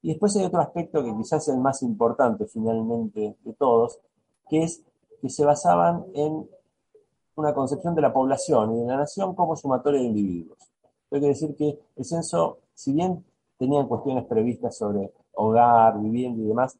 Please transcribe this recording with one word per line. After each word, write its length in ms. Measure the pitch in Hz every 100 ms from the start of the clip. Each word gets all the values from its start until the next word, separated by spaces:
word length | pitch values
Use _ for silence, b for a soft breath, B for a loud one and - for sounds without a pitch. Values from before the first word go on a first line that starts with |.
Y 80 | 165
después 260 | 156 208 202
hay 100 | 185
otro 160 | 175
aspecto 420 | 147 170 165 156
que 120 | 120 107
quizás 320 | 110 156 147
es 80 | 131
el 40 |
más 220 | 135 135
importante 640 | 123 104 117 117 123 104 104
finalmente 880 | 110 113 113 113 117 110 107 107 -
de 100 | -
todos, 460 | - 135 117 117 - _ _ _ _ _
que 140 | 156
es 200 | 165 - _ _ _ -
que 80 | 131
se 140 | -
basaban 640 | 147 147 175 175 170 170 -
en 340 | 143 151 156 156 - _ _ _ _ _ _ _ -
una 180 | 151
concepción 420 | - 135 143 170 160
de 60 |
la 120 | 139
población 600 | 135 131 135 - 131 107 117
y 60 |
de 60 | 120
la 100 | 135
nación 360 | 147 196 190
como 220 | 180 170 156
sumatoria 460 | 139 127 147 143
de 60 | 123
individuos. 520 | 107 98 87 82 - _ _ _ _ _
Esto 120 | 143
quiere 100 | 143
decir 260 | 143 156 143
que 240 | 147 147 _ -
el 100 | 127
censo, 540 | 170 160 170 165 - _ -
si 180 | -
bien 300 | 143 185 180 - _ _ _
tenían 300 | 127 147 127
cuestiones 380 | 117 143 131 -
previstas 520 | 110 117 117 120 -
sobre 340 | 104 101 98 _ _
hogar, 680 | - 110 113 120 117 113 104
vivienda 440 | 107 117 127 113
y 20 | 107
demás 320 | 113 127